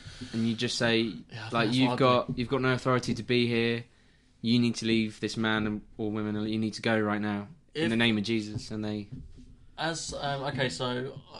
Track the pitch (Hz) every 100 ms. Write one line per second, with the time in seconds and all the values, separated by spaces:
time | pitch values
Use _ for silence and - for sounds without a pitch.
0 | - - - 113 113 113 120 - 120 113
1 | 113 85 - - - 117 113 123 131 123
2 | 131 123 - - 117 135 127 123 131 127
3 | 123 117 113 123 120 117 117 117 120 _
4 | _ _ _ _ 113 120 120 110 113 113
5 | 110 104 107 117 110 110 107 107 - -
6 | 110 107 107 107 107 110 110 - 117 110
7 | 107 104 107 101 101 - - 147 135 113
8 | 117 107 101 113 107 107 - 110 107 107
9 | 101 - - - - - - - 156 160
10 | - 139 143 139 135 135 127 123 127 123
11 | 127 - - 147